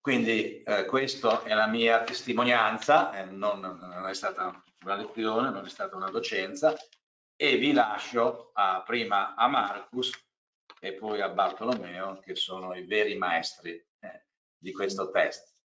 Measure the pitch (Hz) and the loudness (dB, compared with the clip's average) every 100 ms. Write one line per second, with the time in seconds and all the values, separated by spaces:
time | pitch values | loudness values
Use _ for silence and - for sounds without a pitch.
0 | - 123 113 110 - - - 104 95 131 | 2 2 2 2 0 -6 -2 0 2 0
1 | 135 - 117 113 - 107 107 113 113 113 | 0 0 2 2 2 2 2 4 4 4
2 | 117 123 - 113 123 120 110 113 - 151 | 2 -6 -4 0 4 4 4 0 4 4
3 | - 98 92 98 104 101 95 92 90 90 | 4 -4 -10 -4 -2 -2 -6 -12 -12 -8
4 | 95 95 98 92 92 87 _ _ 92 98 | -6 -4 -6 -4 -8 -8 _ _ -6 -6
5 | 107 - 110 110 131 101 95 - 98 95 | -6 -2 0 2 0 -2 -10 -8 -8 -6
6 | 95 107 - 104 95 - 156 156 - _ | -4 -4 -2 -4 -4 2 2 2 -10 _
7 | _ _ _ _ 147 123 135 143 110 104 | _ _ _ _ 2 4 6 6 4 2
8 | - 120 117 - - - 95 92 - 120 | -2 2 2 2 -8 2 2 2 0 -2
9 | 107 101 98 - 123 135 101 101 - 123 | 2 0 0 2 4 4 0 -4 -8 -4
10 | 123 - _ _ _ _ _ - 95 95 | -4 -6 _ _ _ _ _ -12 -10 -8
11 | 107 107 98 92 95 - 117 120 87 87 | -4 -2 0 2 0 0 -2 -2 -2 -8
12 | 95 95 - 92 - 92 92 90 90 104 | -8 -8 -10 -6 -4 -6 -8 -10 -2 2
13 | 107 101 90 82 82 - 85 85 _ _ | 2 0 0 0 -2 -10 -12 -12 _ _
14 | - - _ _ _ _ 90 95 98 98 | -18 -18 _ _ _ _ -12 -4 -4 -4
15 | 95 101 - - _ _ | -2 0 0 -2 _ _